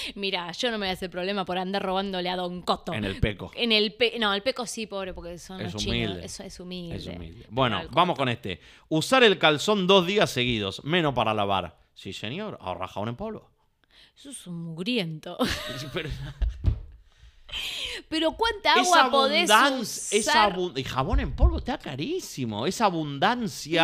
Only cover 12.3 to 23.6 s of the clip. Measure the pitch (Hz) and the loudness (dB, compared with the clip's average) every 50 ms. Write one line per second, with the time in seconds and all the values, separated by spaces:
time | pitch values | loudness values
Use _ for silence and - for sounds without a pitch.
12.3 | 135 185 220 202 131 - - 92 90 87 92 92 - 98 104 117 123 - 202 220 | -8 -8 -8 -10 -10 -10 -8 -8 -6 -6 -8 -8 -6 -6 -4 -4 -4 -6 -8 -10
13.3 | 208 - - _ _ _ _ _ _ _ _ _ _ _ - _ _ _ - 285 | -10 -12 -16 _ _ _ _ _ _ _ _ _ _ _ -20 _ _ _ -18 -16
14.3 | 262 - - 180 175 170 170 170 160 160 185 233 247 233 180 160 160 151 - 175 | -16 -14 -12 -12 -10 -10 -8 -8 -8 -6 -4 -2 0 0 0 -2 -4 -8 -10 -8
15.3 | 175 - 247 - - - - - - 135 - 147 - - - 143 - - 135 - | -2 0 0 0 0 -4 -6 -8 -8 -10 -10 -8 -6 -6 -6 -6 -6 -6 -8 -8
16.3 | - - - - - - - - - - - - - - - _ _ _ - - | -4 -2 -2 -2 -2 0 0 0 0 0 -4 -14 -18 -20 -20 _ _ _ -20 -20
17.3 | _ - - - - - - - - - 494 508 480 381 - - 311 320 320 320 | _ -20 -18 -12 -10 -10 -8 -8 -8 -8 -8 -8 -10 -10 -10 -4 -2 0 0 0
18.3 | 320 - 453 453 440 392 - 302 311 359 359 359 349 320 269 254 262 269 269 269 | 0 0 0 0 0 0 2 4 4 6 6 6 8 8 8 8 6 4 4 4
19.3 | 294 330 349 294 214 220 262 285 269 254 214 - - - - - 202 208 202 302 | 4 4 6 8 8 8 8 6 4 2 -2 -4 -6 -6 -4 0 0 2 2 4
20.3 | 302 214 214 208 185 185 180 180 - 135 127 - - 127 135 175 254 254 240 147 | 4 6 4 4 2 0 -4 -4 -2 -4 -4 -4 -2 -2 0 0 2 0 0 0
21.3 | - - 254 - 156 240 - 240 277 - - - 139 123 160 269 359 370 - - | 0 4 4 4 4 2 -4 -4 -6 -6 -6 -8 -6 -6 -4 -4 -4 -6 -6 -8
22.3 | - 151 127 113 104 101 123 175 190 - 226 196 175 160 156 147 139 139 170 208 | -8 -6 -4 -4 -2 -2 -2 -2 0 2 2 2 2 0 -4 -4 -2 0 2 2
23.3 | 240 247 233 175 - - | 2 2 -2 -6 -6 -8